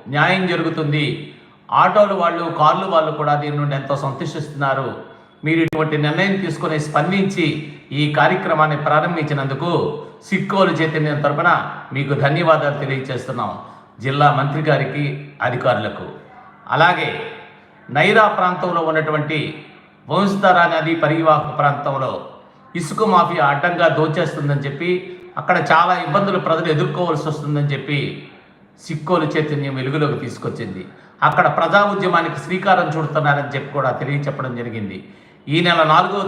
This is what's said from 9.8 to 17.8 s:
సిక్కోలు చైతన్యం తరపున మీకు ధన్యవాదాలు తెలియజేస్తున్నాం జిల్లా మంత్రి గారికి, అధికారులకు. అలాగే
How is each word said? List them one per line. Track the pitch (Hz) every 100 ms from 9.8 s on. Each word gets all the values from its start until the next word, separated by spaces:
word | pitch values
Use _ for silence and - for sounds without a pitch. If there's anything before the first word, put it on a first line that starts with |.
| - - - - -
సిక్కోలు | 190 - 202 185 151
చైతన్యం | 156 156 151 139
తరపున | 143 151 170 147 - - -
మీకు | 135 135
ధన్యవాదాలు | 135 143 160 165 151 143 139
తెలియజేస్తున్నాం | 135 131 131 123 - 120 104 - - - - -
జిల్లా | 117 139 147
మంత్రి | 135 143 151
గారికి, | 151 135 - 147 139 - - -
అధికారులకు. | 123 123 135 107 104 - 90 - - - - - -
అలాగే | 127 165 170 156 - - - - - - -